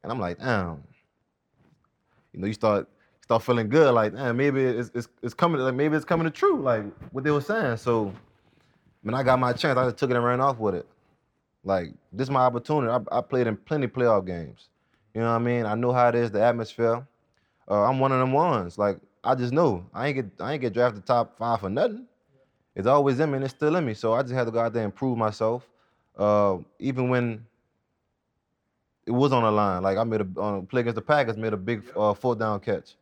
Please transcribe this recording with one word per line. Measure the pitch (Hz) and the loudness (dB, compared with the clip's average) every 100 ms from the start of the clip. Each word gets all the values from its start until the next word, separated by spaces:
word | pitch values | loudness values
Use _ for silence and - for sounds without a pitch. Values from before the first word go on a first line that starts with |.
And | - | -8
I'm | 117 | -6
like, | 90 87 | -6 -6
"Damn." | 127 110 90 76 69 _ _ _ _ _ _ _ _ _ _ _ _ _ _ | -2 -2 -2 -8 -16 _ _ _ _ _ _ _ _ _ _ _ _ _ _
You | - | -8
know, | 95 | -6
you | |
start, | 110 110 101 - _ _ _ | 0 2 2 -2 _ _ _
start | _ 113 | _ 0
feeling | - 120 107 | 2 0 4
good, | 147 147 | 6 6
like, | 117 107 | 6 2
"Damn, | 107 131 117 | -2 -4 0
maybe | 143 135 | 0 2
it's, | 131 117 120 | 0 -2 -4
it's, | 120 117 _ | -8 -10 _
it's | 120 | -12
coming, | - 175 156 | 0 0 2
like, | 131 | -2
maybe | 127 151 156 | 0 0 0
it's | 147 | 0
coming | 165 165 | -2 -2
to | |
true, | - 403 330 | 0 0 2
like, | 135 113 101 - - | 0 -2 -2 -14 -12
what | - | -6
they | 139 | -2
were | 147 | -2
saying." | - 220 151 113 | -2 -2 -2 -4
So, | 123 117 104 92 _ _ _ _ _ _ _ _ | -2 -2 -2 -8 _ _ _ _ _ _ _ _
man, | 101 123 | -6 -2
I | |
got | 131 127 | 2 2
my | 127 | 2
chance. | 120 156 127 | 0 0 2
I | 127 | 0
just | 107 | 0
took | 135 | 0
it | 123 | 2
and | 120 | 2
ran | 123 | 2
off | 139 120 | 0 0
with | 110 90 | -2 -2
it. | - _ _ _ _ _ _ _ | -8 _ _ _ _ _ _ _
Like, | 95 95 82 - _ | -2 -2 -2 -14 _
this | 95 131 | -6 -2
is | |
my | 135 | 2
opportunity. | 127 120 120 151 120 | 2 2 -2 -2 0
I, | 120 101 - | -2 -2 -6
I | |
played | - 131 117 | -2 0 0
in | 107 | -2
plenty | - 151 123 | -6 -4 -4
playoff | 127 120 104 92 | 0 2 2 0
games. | 87 76 58 _ _ _ _ _ | -10 -10 -16 _ _ _ _ _
You | 113 | -4
know | 113 | 0
what | 117 | 0
I | |
mean? | 120 120 110 | 0 -2 -2
I | 107 | -2
know | 123 | 0
how | 127 120 | 4 4
it | 120 | 2
is, | 117 | 0
the | 101 | 2
atmosphere. | 117 117 113 - 117 117 139 _ _ _ _ _ - | 2 2 -6 -2 0 0 -6 _ _ _ _ _ -2
Uh, | 104 | 2
I'm | 107 131 | 2 2
one | 135 | 2
of | 131 | 2
them | 131 | 2
ones. | 135 175 123 87 92 | 2 2 0 -4 -2
Like, | 101 92 _ _ | -2 -2 _ _
I | - | -2
just | 131 123 | -2 0
know. | 139 165 90 95 | 2 2 0 -6
I | - 135 | -6 -6
ain't | 135 | -4
get, | 104 _ | -8 _
I | 110 | -8
ain't | 147 | -4
get | 123 | -4
drafted | 104 123 101 - | 0 0 0 0
top | 120 113 _ | 0 0 _
five | 117 113 | -4 -2
for | 95 | -2
nothing. | 113 226 220 254 _ _ _ _ _ _ - | -2 -2 -2 -16 _ _ _ _ _ _ -4
It's | 101 | 2
always | 143 139 127 | 4 4 2
in | 156 | 0
me, | 135 | -2
and | 135 | -6
it's | - | -2
still | 151 180 | 0 0
in | 139 | -2
me. | 107 | -4
So | 113 | 0
I | 113 | 0
just | 131 127 | 0 -2
had | |
to | 117 | -2
go | 117 | -2
out | 117 | -2
there | 113 | -2
and | 107 | -4
prove | - 131 117 | -4 -4 0
myself. | 107 104 110 123 _ _ _ _ _ - | -2 0 -2 -2 _ _ _ _ _ -2
Uh, | 104 104 101 92 - _ | 2 4 4 0 -6 _
even | 131 131 127 | -6 -2 0
when | 127 120 110 113 _ _ _ _ _ _ _ _ _ _ _ _ _ _ _ - | 0 0 -6 -14 _ _ _ _ _ _ _ _ _ _ _ _ _ _ _ -4
it | |
was | 123 143 | 2 4
on | 131 | 4
the | 113 | 4
line, | 107 101 90 | 4 2 0
like, | 98 98 | 0 0
I | |
made | 113 110 | 0 -2
a, | 95 92 | -2 -4
on | 104 101 | -4 -4
a | |
play | 90 127 | -4 -2
against | 120 110 | -2 -4
the | |
Packers, | 107 147 123 110 | 0 0 2 -2
made | 113 | -4
a | 104 | -4
big, | 92 113 - - | -4 -6 -6 0
uh, | 104 | 0
fourth | 101 123 110 | 0 -2 -2
down | 110 101 | -2 -2
catch. | - 95 - _ | -4 -6 -6 _